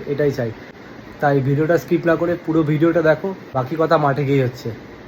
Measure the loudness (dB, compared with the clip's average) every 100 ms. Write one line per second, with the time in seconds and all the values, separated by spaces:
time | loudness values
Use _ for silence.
0 | -6 0 0 0 -4 -6 -16 -18 -18 -18
1 | -16 -2 2 2 2 2 2 2 2 0
2 | 2 2 0 -2 0 0 2 2 2 4
3 | 2 2 0 -8 -6 -4 -4 -2 2 4
4 | 2 0 2 2 2 -2 -10 -10 -14 -18